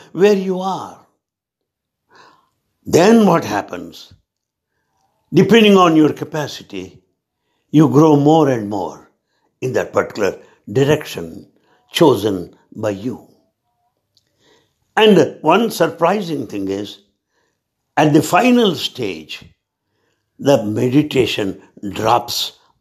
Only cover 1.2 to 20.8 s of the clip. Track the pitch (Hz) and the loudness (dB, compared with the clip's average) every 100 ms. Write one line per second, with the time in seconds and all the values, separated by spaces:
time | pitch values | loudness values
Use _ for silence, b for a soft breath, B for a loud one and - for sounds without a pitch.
1.2 | _ _ _ _ _ _ _ _ _ b | _ _ _ _ _ _ _ _ _ b
2.2 | b b b b _ _ - 147 185 233 | b b b b _ _ -2 2 4 6
3.2 | 202 165 104 104 - 87 85 - - _ | 4 2 -2 -8 -8 -14 -16 -20 -20 _
4.2 | _ _ _ _ _ _ _ _ _ _ | _ _ _ _ _ _ _ _ _ _
5.2 | _ 156 190 226 214 196 180 156 147 - | _ 0 4 6 6 6 4 4 2 0
6.2 | 143 160 135 - - 98 90 - _ _ | -8 -8 -8 -12 -14 -14 -14 -20 _ _
7.2 | _ _ _ _ _ 147 160 127 160 143 | _ _ _ _ _ 2 4 4 4 4
8.2 | 143 160 143 123 101 101 82 - _ _ | 4 4 2 -2 -4 -8 -8 -12 _ _
9.2 | _ _ _ _ 127 107 87 107 92 - | _ _ _ _ -6 -6 -4 -4 -4 -4
10.2 | 95 - b b - 107 139 147 - - | -4 -4 b b -6 -2 0 0 -2 -12
11.2 | 85 - - _ _ _ _ - 160 113 | -14 -16 -20 _ _ _ _ 2 2 2
12.2 | 104 95 85 b b - 107 101 117 107 | -2 -6 -10 b b -10 -8 -6 -10 -12
13.2 | - _ _ _ _ _ _ _ _ _ | -18 _ _ _ _ _ _ _ _ _
14.2 | _ _ _ _ _ _ _ - 220 185 | _ _ _ _ _ _ _ 0 4 4
15.2 | 127 - 151 180 233 - 165 - 165 208 | 2 -2 0 0 0 -2 -4 0 -2 -2
16.2 | 175 147 117 104 98 98 104 - _ _ | -6 -8 -8 -8 -6 -8 -10 -16 _ _
17.2 | _ _ _ _ _ _ _ - 156 151 | _ _ _ _ _ _ _ 0 2 2
18.2 | - 180 247 247 220 139 - - 107 82 | 2 0 2 2 2 -2 -8 -8 -10 -10
19.2 | 78 - - _ _ _ _ _ _ _ | -14 -20 -20 _ _ _ _ _ _ _
20.2 | _ _ 131 170 104 107 | _ _ 0 0 0 -4